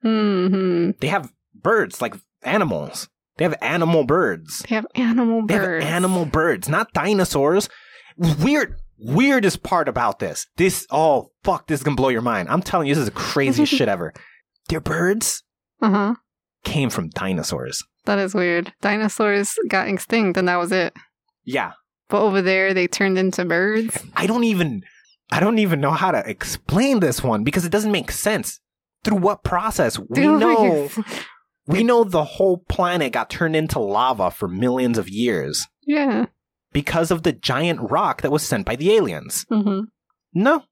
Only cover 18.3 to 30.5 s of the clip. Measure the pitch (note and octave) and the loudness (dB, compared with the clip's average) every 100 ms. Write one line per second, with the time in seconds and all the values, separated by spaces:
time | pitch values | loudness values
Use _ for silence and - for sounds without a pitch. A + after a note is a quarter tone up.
18.3 | G3+ F3+ E3+ F3 - G3+ G#3 G#3+ - G#3+ | -2 0 -2 -4 -6 -4 0 -2 0 0
19.3 | G3+ G3+ - F#4+ F#3+ - F#3+ - A3+ G#3 | 0 -2 -4 -2 -2 -2 -4 -2 0 0
20.3 | F3+ F3+ F3+ F3 F#3+ E3+ - - _ _ | 0 0 0 0 0 -2 -6 -20 _ _
21.3 | _ - C3 F2+ - _ _ _ G3+ A3 | _ -6 -4 -4 -8 _ _ _ 0 2
22.3 | F#3+ F#3 F#3+ F#3+ F#3+ F3 - G3 F#3 F#3+ | 2 2 2 2 2 0 0 0 2 0
23.3 | F#3 F3+ E3+ F#3+ A3 A3+ - - - F#3+ | 0 -2 0 2 0 -2 -6 -8 -4 0
24.3 | A#3 A#3 G3 E3 G#2+ - _ _ _ _ | 2 2 2 0 -2 -10 _ _ _ _
25.3 | D#3 F#3 A3+ G#3 D#3+ C#3 D#3+ F#3 C#3+ G2+ | 0 2 2 2 2 0 0 0 0 -2
26.3 | G2+ - - - D#3+ C4+ B3+ E3+ - C3 | -8 -8 -10 -2 2 2 4 2 0 0
27.3 | A2 A2+ F#3+ F3 G3+ G#3+ G3 - - - | 0 0 -2 0 0 0 -2 -4 -4 -2
28.3 | G#3+ - - _ _ _ _ - G#3 F3+ | -2 -4 -12 _ _ _ _ -2 2 2
29.3 | G3+ - F3 G#3+ - C3 - - A#3+ C#4+ | 0 -2 0 -2 0 0 0 -4 2 4
30.3 | D4+ A3+ | 6 4